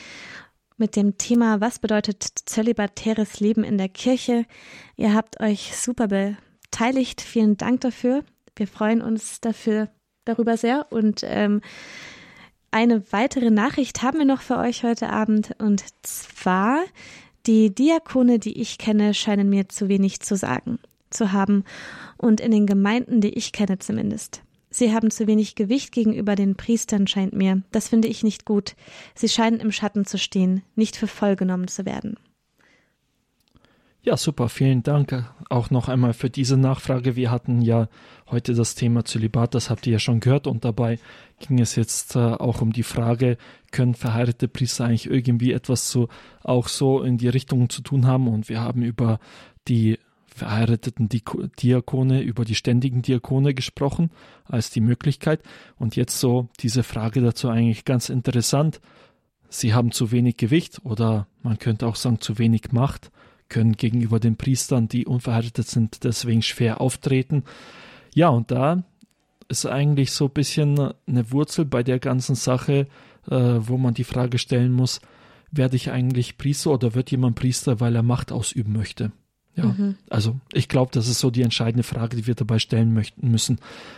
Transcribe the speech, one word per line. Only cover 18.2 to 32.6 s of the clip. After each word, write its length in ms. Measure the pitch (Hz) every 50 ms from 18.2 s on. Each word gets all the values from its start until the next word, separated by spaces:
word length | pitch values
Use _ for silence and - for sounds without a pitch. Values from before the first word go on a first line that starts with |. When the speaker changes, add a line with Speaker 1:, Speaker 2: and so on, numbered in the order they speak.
| 254 247 240 220
Speaker 1:
die 200 | - 214 - -
ich 180 | 220 - -
kenne, 360 | - - 226 214 214 208 208 202
scheinen 340 | - - 220 208 202 202
mir 220 | 202 202 196 196 -
zu 180 | - - 208
wenig 320 | 190 196 196 196 196 - -
zu 160 | - - 208
sagen 440 | 190 - - 123 - - - 240 - - _ _ _ _ _
zu 220 | - - 233 196
haben. 320 | 190 202 196 196 202 202 196 - - - - - - - - - -
Und 240 | - - 240 214 214
in 100 | - 233
den 140 | 220 208 208
Gemeinden, 560 | 196 202 196 196 202 220 247 - - 254 226
die 80 | 202 208
ich 240 | - 247 220 - -
kenne 260 | - 208 190 190 190
zumindest. 640 | - - 208 220 208 202 214 220 - - - - - _ _ _ _ _
Sie 240 | - - 247 220 214
haben 180 | 226 220 220
zu 160 | - - 226
wenig 280 | 202 214 214 214 202 -
Gewicht 380 | - 214 190 240 277 - - -
gegenüber 420 | 240 226 214 - - 208 202 202
den 220 | 196 202 196 190
Priestern, 500 | - - - 233 226 - - 220 202 196
scheint 240 | 185 - 202 190 190
mir. 300 | - - 190 190 190 190 190 -
Das 160 | - 220 214
finde 220 | - - 226 220 226
ich 120 | 226 -
nicht 220 | - 214 202 - -
gut. 320 | - 214 202 202 - - _ - - - - - - _
Sie 140 | - - 220
scheinen 320 | - - 226 226 233 226
im 100 | - 220
Schatten 320 | 196 - 214 202 - 208 196
zu 140 | - -
stehen, 440 | 190 - - - 196 185 185 185 196 - _ _
nicht 220 | - 220 - -
für 100 | - 226
voll 300 | 208 - - 214 202 196
genommen 320 | 185 190 185 185 180 185 185
zu 160 | - - 190
werden. 320 | 196 - - - 214 214 - _ _ _ _ _ _ _ _